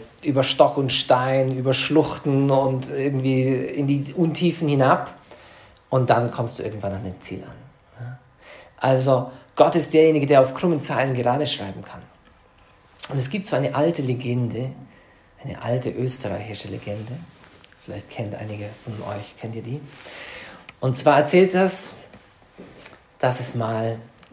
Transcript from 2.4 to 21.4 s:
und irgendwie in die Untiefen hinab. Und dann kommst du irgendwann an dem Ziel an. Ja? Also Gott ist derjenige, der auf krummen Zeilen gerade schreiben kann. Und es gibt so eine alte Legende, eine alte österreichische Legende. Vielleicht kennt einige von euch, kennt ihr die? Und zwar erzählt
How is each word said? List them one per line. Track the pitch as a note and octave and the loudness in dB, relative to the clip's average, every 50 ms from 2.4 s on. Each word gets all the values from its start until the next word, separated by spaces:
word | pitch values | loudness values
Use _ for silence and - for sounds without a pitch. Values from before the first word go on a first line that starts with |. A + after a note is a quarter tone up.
| C#3 C#3 | 4 4
und | C3+ C3+ C3+ C3 C3 B2+ B2+ - | 4 4 2 2 0 -2 -4 -6
irgendwie | D3 C#3 C3+ C#3+ C#3 C3 C3 C3+ C3 C3 C3 C3+ C3 | -4 -2 -2 -2 -2 0 0 2 2 2 2 2 0
in | B2 B2+ B2 - C#3+ C#3+ | 0 -2 -4 -4 -2 0
die | C#3 C#3+ C#3+ C#3 - - | 0 0 0 -2 -4 0
Untiefen | F#3 E3+ D#3+ D3+ - F3+ E3+ - - E3 | 0 0 0 2 2 0 0 0 0 0
hinab. | D3 C#3+ C3+ C3 C3+ F3 - - - - - - - - - - - - - - - - _ _ - | 2 4 4 4 4 4 2 0 -8 -14 -20 -20 -20 -20 -20 -20 -20 -20 -20 -20 -20 -20 _ _ -2
Und | C3+ C3 B2 B2 | 0 0 4 4
dann | A#2 A#2 A#2+ A#2+ | 4 4 2 0
kommst | - - A#2 A2+ - | -2 -4 -6 -6 -6
du | - - | -6 -8
irgendwann | G#2+ A2 G#2 G2 G2 F#2+ | -8 -8 -6 -6 -6 -6
an | F#2+ F#2+ | -6 -8
dem | F#2 F2+ - | -10 -10 -10
Ziel | - - F#2 F#2+ F#2+ | -12 -12 -12 -12 -14
an. | - - - - - _ _ _ _ - - A#2+ | -16 -18 -20 -20 -20 _ _ _ _ -18 -16 -14
Ja? | A#2+ B2+ - _ _ _ _ - - - - - - _ | -14 -14 -16 _ _ _ _ -20 -20 -20 -20 -20 -20 _
Also | - - C3 C3 C3 C3 C#3 C3 B2 - - - - - _ - | -2 2 2 2 4 4 4 2 2 2 -4 -10 -18 -20 _ 4
Gott | - D3 - - | 4 4 6 6
ist | E3+ D3+ - - | 2 2 4 6
derjenige, | D#3 D#3+ D#3+ D#3 D3 C#3 | 8 8 8 6 4 4
der | C#3 D3 C3+ | 6 6 6
auf | C3 C3 - | 6 6 2
krummen | - - F3 E3 C#3+ | -2 0 0 0 0
Zeilen | C3 - D3 A2+ C3+ C3+ B2+ | -2 -2 0 0 0 0 0
gerade | B2+ A#2+ A#2+ B2+ C#3+ D3 | 0 0 0 0 0 0
schreiben | C3 - - G2+ F#2+ F#2 F2 F#2 | -2 -4 -6 -6 -8 -10 -12 -14
kann. | - - - - - _ _ _ _ _ _ _ _ _ _ _ _ _ _ _ _ _ - - - | -16 -16 -18 -20 -20 _ _ _ _ _ _ _ _ _ _ _ _ _ _ _ _ _ -12 -10 -6
Und | - | -4
es | C3+ B2+ - | -4 -4 -2
gibt | - G3+ F#3+ | -4 -4 -4
so | - - | -2 -2
eine | B2+ - - - | -2 -2 0 0
alte | C3+ D3+ E3+ E3+ - | 0 0 0 0 -2
Legende, | C#3 B2+ B2 A#2+ - B2 A#2+ B2 A#2+ A2 G2+ A2+ B2+ C3+ - - - - - - - _ _ _ _ _ _ - - | -2 -4 -4 -4 -4 -4 -2 -2 -2 -4 -4 -6 -6 -8 -10 -12 -18 -20 -20 -20 -20 _ _ _ _ _ _ -16 -14
eine | C3 - - | -12 -12 -8
alte | - A#2 B2 C3 B2+ B2 | -4 -4 -2 -2 -2 -4
österreichische | - A2 B2+ C3 - - - G#2 F#2+ F#2 G#2 A2 G2+ - - - | -6 -4 -4 -4 -4 -4 -6 -6 -6 -6 -8 -10 -10 -12 -10 -10
Legende. | G2 - - G#2 G#2 G#2+ A2 A#2 B2+ E3 E3+ - - - - - - - - - - _ - | -12 -10 -10 -10 -10 -10 -10 -12 -12 -14 -14 -18 -20 -20 -20 -20 -20 -20 -20 -20 -20 _ -16
Vielleicht | - - G2+ - - | -14 -14 -14 -14 -14
kennt | - - A2 G2+ - | -10 -10 -10 -8 -8
einige | - G#2+ G#2+ G#2 G#2+ G#2 G#2 - - | -10 -10 -10 -10 -10 -10 -12 -14 -14
von | - A2+ G#2+ G#2+ - - G#2 | -14 -12 -12 -12 -10 -10 -10
euch, | G2+ G#2+ - - | -10 -12 -14 -16
kennt | - - A2+ A2+ | -14 -12 -12 -10
ihr | A#2 A2 | -10 -10
die? | A#2 C3 D#3 D3 C#3 - - - - - - - - - - - - - - - - - - | -10 -10 -10 -12 -14 -20 -20 -18 -16 -16 -16 -16 -16 -16 -16 -16 -18 -20 -20 -20 -20 -12 -4
Und | - C3 B2 | -2 -2 -2
zwar | - - D3+ C#3+ | 2 4 4 6
erzählt | C#3 D3 D3 - F3+ | 6 4 6 6 6